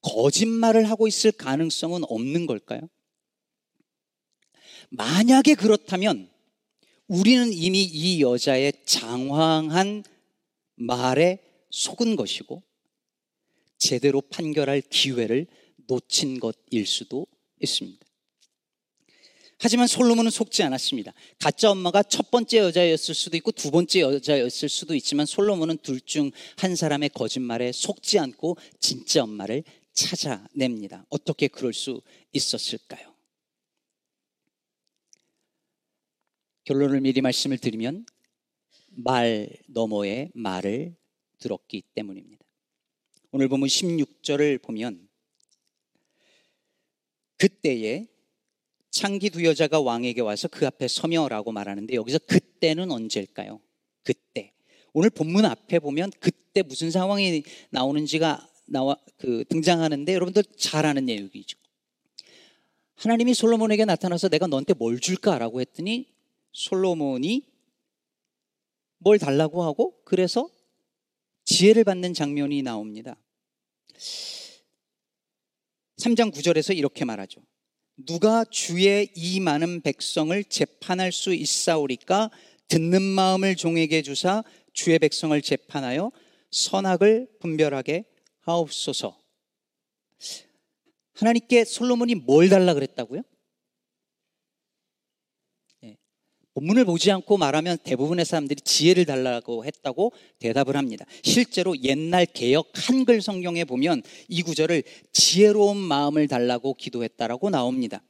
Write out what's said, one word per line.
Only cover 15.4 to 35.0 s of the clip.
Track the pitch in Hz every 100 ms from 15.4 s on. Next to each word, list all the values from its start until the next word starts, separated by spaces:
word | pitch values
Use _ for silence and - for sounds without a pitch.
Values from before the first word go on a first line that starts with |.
| 170 _ _ _ -
놓친 | 127 _ - 143 131
것일 | 117 110 _ 117 98
수도 | - - 127 170 _ _ _
있습니다. | - - 147 - _ _ _ _ _ _ _ _ _ _ _ _ _ _ _ _
하지만 | 240 240 240
솔로몬은 | - 240 233 226
속지 | - 220 -
않았습니다. | 160 131 - 131 95 - - _
가짜 | 151 - 220
엄마가 | 196 180 202
첫 | 208 - 220
번째 | 240 220 226
여자였을 | 196 170 175 160 -
수도 | 160 - 165
있고 | 190
두 | - 147
번째 | 151 170 185
여자였을 | 143 139 127 143 123 - 147
수도 | - 170
있지만 | 156 - 143
솔로몬은 | 151 - 208 190 160 160
둘 | - 127
중 | - 156 143 - - -
한 | 185 175
사람의 | 160 143 147
거짓말에 | - 110 131 123 117 123
속지 | 123 - 208 - 208
않고 | 139 - 160 175 - _
진짜 | - 127 - 156
엄마를 | 117 107 98 123 165 _ _
찾아냅니다. | - - - 165 110 104 - 127 117 98 92 -
어떻게 | 147 - 156 135
그럴 | - 127
수 | 110 - 120 _ _ _
있었을까요? | 147 - 113 - 113 _ - - _ _ _ _ _ _ _ _ _ _ _ _ _ _ _ _ _ _ _